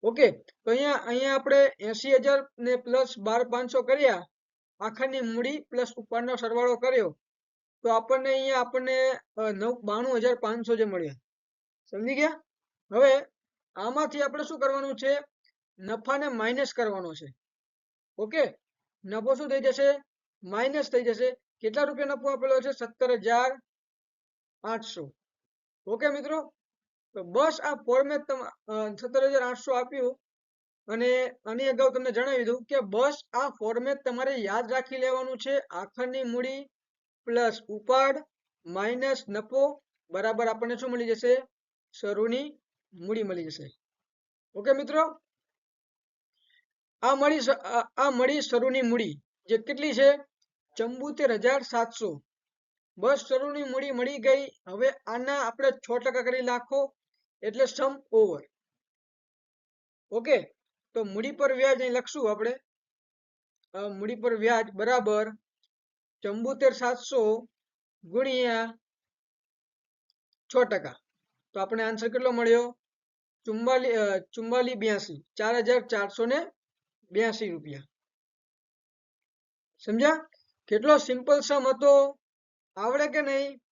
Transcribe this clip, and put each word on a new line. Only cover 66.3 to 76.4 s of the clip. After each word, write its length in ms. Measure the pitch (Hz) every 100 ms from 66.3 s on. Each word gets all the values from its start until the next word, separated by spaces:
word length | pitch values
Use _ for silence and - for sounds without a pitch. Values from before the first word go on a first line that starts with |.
| 208 233 269 269
સાતસો 720 | - 247 240 - 269 214 220 247 _ _ _ _ _
ગુણ્યા 760 | 165 208 269 254 247 226 226 226 _ _ _ _ _ _ _ _ _ _ _ _ _ _ _ _ _ 254
છ 20 |
ટકા. 360 | 247 196 135 - _ _ _ _ _
તો 60 | 202
આપણે 240 | 190 226
આન્સર 240 | 220 220 226
કેટલો 240 | 247 254
મળ્યો? 460 | 233 233 233 240 - _ _ _ _ _ _ -
ચુમ્માલી-, 480 | 220 233 262 254
અ, 260 | 226 208 190
ચુમ્માલી 560 | 185 - 226 247 247 247
બ્યાસી, 500 | 220 202 - 147 _ -
ચાર 200 | 214 240
હજાર 320 | 220 247 226
ચારસો 380 | 220 202 - 233
ને 200 | 277